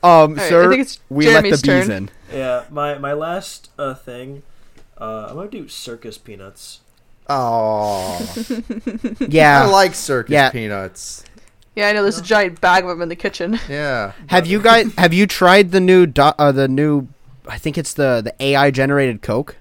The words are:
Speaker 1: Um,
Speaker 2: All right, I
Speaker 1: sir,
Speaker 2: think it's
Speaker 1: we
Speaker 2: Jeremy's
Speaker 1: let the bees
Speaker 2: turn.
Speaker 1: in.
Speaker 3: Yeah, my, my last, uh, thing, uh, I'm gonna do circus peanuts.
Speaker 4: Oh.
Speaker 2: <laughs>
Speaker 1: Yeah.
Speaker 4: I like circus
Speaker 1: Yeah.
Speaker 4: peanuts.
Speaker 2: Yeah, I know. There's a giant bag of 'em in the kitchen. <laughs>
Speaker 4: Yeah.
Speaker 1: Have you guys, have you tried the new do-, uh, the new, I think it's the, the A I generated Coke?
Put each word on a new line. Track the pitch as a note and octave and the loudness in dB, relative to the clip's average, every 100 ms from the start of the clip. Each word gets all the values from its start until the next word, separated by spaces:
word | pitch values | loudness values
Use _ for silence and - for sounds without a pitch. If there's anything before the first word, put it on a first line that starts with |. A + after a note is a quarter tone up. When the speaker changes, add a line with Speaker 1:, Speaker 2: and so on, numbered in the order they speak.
Speaker 1:
Um, | |
Speaker 2:
All | F3+ E3+ D#3 | 6 6 6
right, | D3+ | 2
I | F3+ | 0
Speaker 1:
sir, | E3+ F3+ | 4 4
Speaker 2:
think | C4 | 2
it's | C#4 - _ | -2 -8 _
Speaker 1:
we | C3+ | 0
Speaker 2:
Jeremy's | D3+ A3+ G#3 | 4 4 4
Speaker 1:
let | D3+ | 0
the | - | 2
bees | C#3 G#2+ | 0 0
Speaker 2:
turn. | G2 | -6
Speaker 1:
in. | G2+ - - | -10 -16 -14
Speaker 3:
Yeah, | C#3+ C3 B2 A#2+ | -8 -4 -6 -6
my, | D3 D3 C#3+ | -8 -6 -6
my | C#3 | -6
last, | D3 D#3+ F3+ F#3 - - _ | -6 -6 -8 -10 -20 -20 _
uh, | C#3+ | -10
thing, | C3 - B2 C3 C#3 - - - - - _ | -10 -16 -18 -16 -18 -20 -20 -20 -20 -20 _
uh, | A2+ A2 G#2+ | -14 -12 -14
I'm | C#3+ | -14
gonna | G3+ | -14
do | G#3+ D3 | -16 -16
circus | - - A#2 A#2+ G#2+ | -18 -16 -16 -18 -20
peanuts. | - G2+ F#2+ _ - - _ _ _ _ _ | -20 -20 -20 _ -20 -20 _ _ _ _ _
Speaker 4:
Oh. | C#3 B2 A#2 A2 G#2+ G#2 G2+ F#2 F2 A3 - | -4 -2 -2 0 -2 -2 -4 -6 -8 -10 -10
Speaker 2:
<laughs> | A3+ A#3 - G#3+ - A3+ A#3+ - B3 | -8 -10 -8 -10 -10 -8 -10 -8 -2
Speaker 1:
Yeah. | D#3 D3+ C#3+ | 4 6 6
Speaker 4:
I | C3 | 4
like | F#3+ F#3 | 4 2
circus | - - C3 A2+ | 0 -6 -4 0
Speaker 1:
Yeah. | D3 C3+ | 2 2
Speaker 4:
peanuts. | B2 A2 G2+ F#2+ - - - - _ _ _ _ | 0 -8 -8 -10 -14 -18 -18 -20 _ _ _ _
Speaker 2:
Yeah, | - G#3 | -4 -2
I | |
know. | G#3 | 0
There's | G3+ G#3 | -2 -2
a | |
giant | F3+ G#3+ G3 E3+ | -2 0 0 -2
bag | F3+ F3+ | 2 2
of | F3+ | 0
'em | E3+ | -6
in | E3+ | -8
the | E3+ | -6
kitchen. | G3+ - F3 A3+ | -10 -6 -6 -6
<laughs> | - | -6
Speaker 4:
Yeah. | D3 D3 B2 G2+ - - | -8 -4 -4 -6 -10 -2
Speaker 1:
Have | F#3 E3+ | 0 0
you | G3+ | 0
guys, | A3 A3+ A3+ - | 4 4 4 0
have | F3 | 2
you | E3+ G3+ | 4 0
tried | - F3+ F#3+ F#3+ | 4 4 6 4
the | F#3+ | 2
new | F#3 F#3 F3 | 4 6 4
do-, | C3+ | 4
uh, | C#3+ - D3 | 2 4 2
the | C3+ C3+ | 2 0
new, | C3 D3+ D3 C3 _ - - - | 0 0 -2 -4 _ -20 -20 -16
I | - | -10
think | E3+ D3 | -8 -6
it's | D3+ | -8
the, | - C#3 A#2+ | -2 0 0
the | A2+ - | -4 -6
A | C3+ C#3 | -2 2
I | C#3+ | 2
generated | B2+ C3+ C#3+ C3+ A2 | 0 0 0 0 -4
Coke? | - A2 D3 - | -4 -4 -6 -12